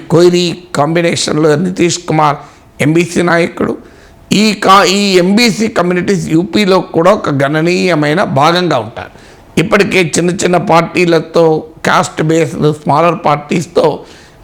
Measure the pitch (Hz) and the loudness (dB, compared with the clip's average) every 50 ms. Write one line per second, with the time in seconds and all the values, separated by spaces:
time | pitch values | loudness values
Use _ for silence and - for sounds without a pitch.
0 | - - 170 165 175 180 175 175 175 170 - - - - - 139 143 160 165 175 | -2 0 2 4 4 4 4 2 0 -2 -4 -8 -12 -6 -4 -2 -2 0 0 0
1 | 170 170 156 - - 156 - 151 160 156 147 - 185 180 190 - 175 170 - - | 0 0 -2 -2 -4 -2 0 0 2 2 2 0 -2 -4 -2 -2 -2 -2 -2 -4
2 | - - 156 156 151 147 143 147 - - - - - - _ - 127 147 160 170 | -4 -2 0 0 0 0 -2 -4 -10 -18 -20 -20 -20 -20 _ -2 -2 0 2 0
3 | 170 175 - 208 175 175 170 170 175 - - - - - - - - - - - | 0 0 -2 -2 0 0 0 0 0 -2 -4 -4 -4 -4 -6 -8 -12 -20 -20 -20
4 | - - - - - - - 190 220 214 196 202 - 185 190 202 180 185 190 202 | -20 -20 -20 -20 -6 -2 0 2 2 2 0 0 2 2 4 4 4 2 2 0
5 | 202 196 180 180 175 190 202 240 240 226 156 196 220 - - - 175 180 180 180 | 0 2 2 2 2 2 2 2 2 2 0 0 -4 -2 -2 -2 -2 -2 -2 -2
6 | 175 - 196 160 160 156 160 165 175 - - 214 208 185 190 185 185 - - 165 | -2 -2 -2 -2 -2 0 0 0 0 0 -2 0 2 2 2 0 0 -2 -2 2
7 | 170 185 214 - - - 143 131 139 143 156 156 165 175 180 185 190 180 165 151 | 2 2 2 2 -2 -4 -2 -2 -2 -2 -2 0 0 0 0 0 0 0 0 0
8 | 151 147 151 190 208 - 143 135 147 165 170 180 180 160 147 120 104 113 - 92 | 0 0 0 0 -2 -2 0 2 2 2 2 0 0 0 -2 -4 -4 -8 -12 -14
9 | 95 - - - - - - - - - - - 165 - 208 202 185 - - 190 | -14 -16 -18 -20 -20 -20 -20 -20 -20 -6 -4 -4 0 0 0 0 0 0 0 0
10 | 175 147 - 165 170 180 175 196 - 180 180 170 - - 160 170 165 - - - | 0 0 -2 -2 -2 -2 -2 -2 -2 0 0 0 0 2 2 2 2 0 -2 -2
11 | 180 170 165 165 165 - - 170 165 160 156 151 - - - - - - - 175 | 0 2 0 0 -2 0 0 2 2 2 2 0 -4 -10 -14 -6 -4 0 0 0
12 | 180 - - - 165 156 160 165 156 131 - - 147 151 - 151 - - 139 156 | 0 -2 -4 -4 -2 0 0 0 0 -2 -2 -2 -2 -2 -2 -2 -4 -2 0 0
13 | 170 175 160 160 - - 147 147 - - - 170 - - - - - 151 - - | 0 0 -2 -2 -2 -2 -2 -2 -4 -4 -6 -6 -6 -2 0 0 0 0 -2 -4
14 | - - - - - - - - | -10 -18 -20 -20 -20 -20 -20 -12